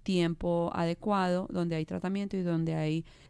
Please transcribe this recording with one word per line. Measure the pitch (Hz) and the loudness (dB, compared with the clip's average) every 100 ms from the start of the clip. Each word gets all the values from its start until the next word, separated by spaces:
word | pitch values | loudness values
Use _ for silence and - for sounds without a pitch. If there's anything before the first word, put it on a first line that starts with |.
tiempo | - 180 170 165 175 170 170 | 0 2 2 2 0 0 0
adecuado | - 170 175 214 202 180 180 - | 0 0 0 0 2 2 0 0
donde | 185 170 | -2 0
hay | 160 | 0
tratamiento | 160 180 185 196 196 190 | -2 -4 -2 -2 -2 -2
y | |
donde | 175 165 165 | 0 0 0
hay | 160 156 160 - - - | 0 0 -2 -4 -14 -20